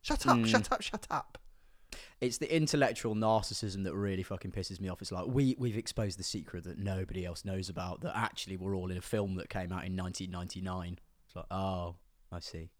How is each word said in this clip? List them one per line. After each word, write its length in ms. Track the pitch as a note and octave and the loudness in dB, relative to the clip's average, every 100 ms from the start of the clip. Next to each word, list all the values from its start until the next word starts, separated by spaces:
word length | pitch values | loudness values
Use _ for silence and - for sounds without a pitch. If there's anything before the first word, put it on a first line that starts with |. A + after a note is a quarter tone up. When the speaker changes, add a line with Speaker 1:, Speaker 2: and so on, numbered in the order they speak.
Speaker 1:
Shut 220 | - D4 - | 2 4 8
up, 80 | B3+ | 8
Speaker 2:
Mm. 80 | A3+ | 8
Speaker 1:
shut 240 | A#3 G3+ | 6 6
up, 120 | B3+ | 0
shut 240 | - G#3 - | 0 -6 -2
up. 260 | D3+ - - - - - - - - - - | -4 -4 -16 -20 -20 -20 -20 -16 -14 -14 -2
Speaker 2:
It's 160 | B2+ A#2+ | -2 0
the 160 | D3+ | 2
intellectual 600 | D#3+ D3+ D3+ C3 A2+ A#2 | 4 4 6 4 2 0
narcissism 720 | G#2+ A2 A2 - G#2+ G#2+ F#2+ | 4 6 6 4 -2 -2 -2
that 100 | F#2 | -2
really 280 | F2 G2+ F#2+ | 0 2 0
fucking 300 | F#2 F#2+ - | -2 -4 -4
pisses 260 | G2 F#2 F#2+ | -4 -6 -4
me 100 | F#2+ | -4
off. 120 | F2+ | -4
It's 100 | F#2+ | -4
like, 160 | F#2+ A#2+ | -4 0
we, 300 | C3 C3+ B2+ | 4 4 4
we've 180 | B2 G#2+ | 0 -2
exposed 420 | - - G#2+ F#2+ | -4 -2 -2 -2
the 40 | |
secret 420 | F2+ G#2+ D#2 F2+ | -4 -4 -6 -10
that 140 | E2+ E2+ | -8 -4
nobody 460 | G2 F#2+ F#2 F2+ | -2 0 -2 -4
else 200 | F2 E2 G2 | -4 -6 -4
knows 240 | F#2+ F#2+ | -4 -4
about, 320 | E2+ F2+ F2+ | -4 -6 -4
that 120 | E2+ | -4
actually 440 | - A2+ - - F#2 | -2 -2 -4 -6 -4
we're 180 | F#2 G2 | -2 -2
all 140 | F2+ | -2
in 80 | F2+ | -4
a 40 | |
film 340 | - A2 G2 F#2 | -2 0 0 -2
that 120 | - | -4
came 240 | G2+ F2+ | -4 -4
out 120 | F#2 F2+ | -4 -2
in 100 | F#2 | -2
nineteen 340 | F2+ F2 F#2+ | -4 -4 -6
ninety-nine. 680 | F2+ F2 F#2 F#2 F#2 F2 F2+ - _ _ | -6 -6 -6 -4 -4 -6 -8 -14 _ _
It's 80 | F2+ | -12
like, 100 | E2 | -6
oh, 460 | F#2+ F#2+ F#2 F2 E2+ _ _ - | -2 0 -2 -4 -8 _ _ -12
I 100 | F2 | -10
see. 280 | - E2 E2 _ | -8 -10 -12 _